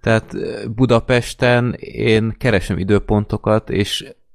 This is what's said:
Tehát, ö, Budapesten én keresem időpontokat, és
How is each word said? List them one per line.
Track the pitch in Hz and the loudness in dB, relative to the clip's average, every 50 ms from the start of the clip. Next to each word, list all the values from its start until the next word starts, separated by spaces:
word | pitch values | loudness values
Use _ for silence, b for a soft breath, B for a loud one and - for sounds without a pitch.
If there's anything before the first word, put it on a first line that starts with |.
Tehát, | - - 113 110 - - - | 0 0 0 0 0 -4 -10
ö, | - - - - 110 104 117 110 | -8 -8 -8 -8 -8 -10 -10 0
Budapesten | 107 131 120 120 113 110 - 127 120 117 - - _ - 120 123 120 120 123 - - | 0 2 4 4 2 2 2 0 0 0 -2 -6 _ 2 2 2 2 2 0 -4 -6
én | - - 123 113 110 120 110 110 110 113 107 - | -10 -14 -6 -2 0 2 2 2 2 0 -4 -2
keresem | - 131 110 95 - - 104 85 | -2 0 0 0 0 0 -4 -4
időpontokat, | 92 95 104 101 - - 110 104 104 - - 107 - 107 107 110 - - | 0 2 2 0 2 2 0 0 0 -2 -6 -4 0 0 0 0 0 -2
és | - 92 104 - - - - - - _ _ _ | -2 -2 -2 -2 -4 -8 -8 -10 -20 _ _ _